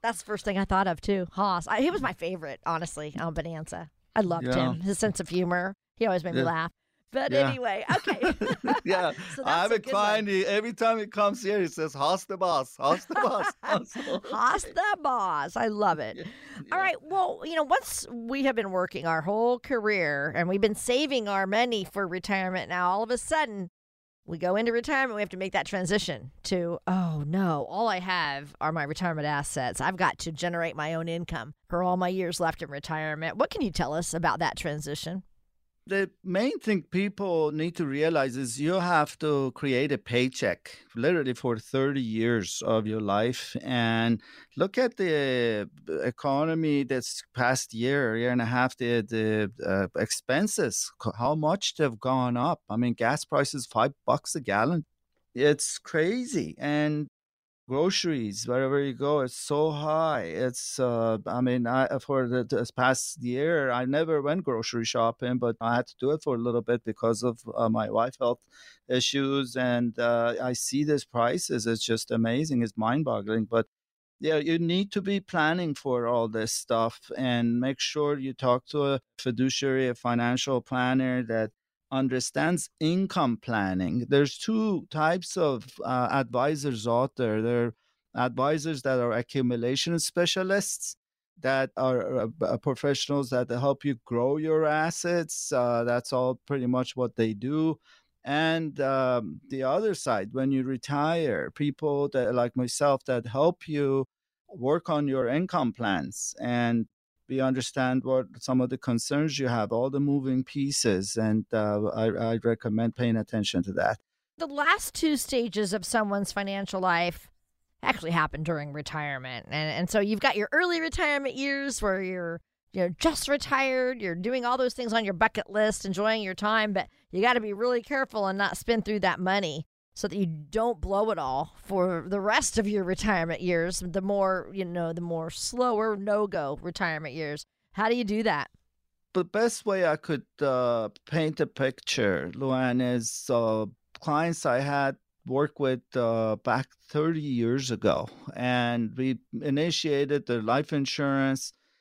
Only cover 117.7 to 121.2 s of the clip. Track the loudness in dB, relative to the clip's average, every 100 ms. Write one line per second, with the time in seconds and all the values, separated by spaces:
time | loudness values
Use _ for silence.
117.7 | _ -2 -2 0 0 0 -2 -2 -4 -4
118.7 | -10 -8 -6 -4 -6 -8 -10 -6 -4 -2
119.7 | -2 0 2 2 2 2 0 0 0 2
120.7 | 0 -2 -2 0 0